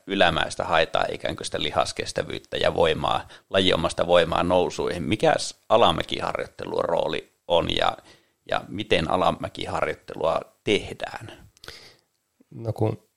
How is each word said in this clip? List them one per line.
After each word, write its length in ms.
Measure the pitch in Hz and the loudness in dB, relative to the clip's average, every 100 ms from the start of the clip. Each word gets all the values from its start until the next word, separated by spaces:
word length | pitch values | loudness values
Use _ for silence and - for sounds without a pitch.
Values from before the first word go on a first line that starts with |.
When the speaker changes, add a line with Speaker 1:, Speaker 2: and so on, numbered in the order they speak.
| - | -4
Speaker 1:
ylämäestä 580 | 98 87 - - - | 2 2 2 -2 -4
haetaan 500 | - 82 78 - - | 0 2 2 0 -2
ikään 220 | - - - | -4 -6 -6
kuin 80 | |
sitä 180 | - - | -6 -4
lihaskestävyyttä 920 | 76 76 - - - - - - - - | -2 0 -2 -4 -6 -4 -4 -6 -6 -2
ja 180 | 82 | 0
voimaa, 540 | 87 82 78 69 58 - - _ | 2 2 2 0 -2 -4 -18 _
lajiomasta 560 | 98 92 90 82 - 87 | 0 2 2 0 -2 4
voimaa 360 | 87 82 - | 4 6 2
nousuihin. 600 | 90 90 78 - 65 87 | 2 2 2 -2 -4 -4
Mikäs 520 | 78 107 160 - - - - | -2 0 2 2 0 -10 2
alamäkiharjoittelun 1160 | 110 101 - - - - - - - 50 50 | 4 6 4 -2 -4 -4 -4 -8 -10 -6 -2
rooli 480 | - 85 71 78 - _ - | 0 0 0 -4 -8 _ 0
on 280 | 85 80 50 | 2 2 2
ja, 200 | 50 50 - - _ _ - | 0 -2 -8 -20 _ _ -4
ja 140 | - - | -4 -4
miten 420 | 95 110 87 80 | -8 0 0 2
alamäkiharjoittelua 1300 | 92 87 82 - - - 78 76 - - - 80 82 - _ | 2 2 0 -4 -8 -6 -4 -4 -4 -10 -4 -2 -2 -4 _
tehdään? 840 | - 101 - - - - 107 - - _ - - - _ _ _ _ _ _ | 0 0 0 -10 -10 -12 -14 -18 -20 _ -20 -20 -20 _ _ _ _ _ _
Speaker 2:
No 220 | 131 113 | -12 -8
kun 360 | - 110 113 _ | -2 -2 -2 _